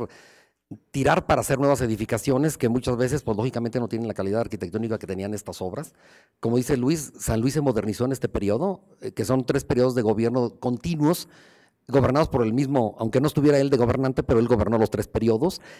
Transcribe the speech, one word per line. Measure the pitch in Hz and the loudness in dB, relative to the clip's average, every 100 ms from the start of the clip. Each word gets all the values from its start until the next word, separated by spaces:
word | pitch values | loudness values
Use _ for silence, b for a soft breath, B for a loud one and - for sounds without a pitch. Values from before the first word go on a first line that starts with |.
| 107 B B B B B - 110 _ | -8 B B B B B -20 -20 _
tirar | 139 135 175 - | 0 2 2 2
para | 135 | 0
hacer | - 131 | 0 2
nuevas | 139 135 | 2 2
edificaciones | 120 107 110 113 139 131 156 - | 0 -2 -2 -2 0 0 0 0
que | 117 | 0
muchas | 123 131 120 | 0 -2 -2
veces, | 127 147 | 0 -2
pues, | 117 101 | -2 -2
lógicamente | 123 117 117 131 | -2 -4 -4 -4
no | 113 | -4
tienen | 113 113 | -4 -6
la | |
calidad | 101 98 110 | -4 -2 -2
arquitectónica | 113 104 90 107 110 107 | -4 -6 -6 -6 -4 -6
que | 92 | -6
tenían | 95 101 | -8 -6
estas | 104 - - | -8 -10 -8
obras. | 92 139 160 _ b b b _ | -8 -8 -12 _ b b b _
Como | 117 123 | -2 0
dice | 123 131 | 0 0
Luis, | 123 165 - - | 0 -2 -6 -10
San | - 113 | -4 0
Luis | 127 | 0
se | 151 | 0
modernizó | 139 110 104 101 135 | 0 0 -2 -2 -4
en | |
este | 131 117 | -4 -4
periodo, | 110 101 113 190 180 _ - | -2 -2 0 -2 -6 _ -16
eh, | 110 | -10
que | - 110 | -6 0
son | 131 123 | 0 0
tres | 135 - | -2 0
periodos | 123 127 123 | 2 2 2
de | |
gobierno | 110 107 117 127 117 - | 2 2 0 0 -2 -4
continuos, | 123 123 170 156 147 175 - b b b b b - | -6 -4 -4 0 0 0 -6 b b b b b 0
gobernados | 135 123 143 160 | 2 4 2 2
por | 135 | 2
el | 110 | 2
mismo, | 123 139 139 107 - | 0 0 2 0 -2
aunque | 113 127 | -2 0
no | 147 | 0
estuviera | 151 147 143 | 4 4 6
él | 139 | 4
de | 135 | 4
gobernante, | 120 127 131 143 | 2 2 -2 -2
pero | - 117 | 2 2
él | 117 | 4
gobernó | 117 107 113 | 2 2 2
los | 107 | 2
tres | 107 - | -2 -4
periodos, | 107 113 113 175 - B | -2 0 2 0 -4 B